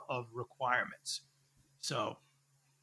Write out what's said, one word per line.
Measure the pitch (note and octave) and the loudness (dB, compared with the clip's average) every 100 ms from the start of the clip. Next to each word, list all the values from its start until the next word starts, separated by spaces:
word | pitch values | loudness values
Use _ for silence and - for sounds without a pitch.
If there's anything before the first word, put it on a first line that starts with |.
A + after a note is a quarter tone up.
| - | -2
of | B2+ A#2 | -2 -2
requirements. | A#2 A#2+ - B2+ B2 F2+ - - - - _ _ - - _ | -6 -8 -2 4 4 2 -4 -6 -6 -8 _ _ -20 -20 _
So | - C3 A2 - - _ _ _ _ _ | -2 0 0 -4 -14 _ _ _ _ _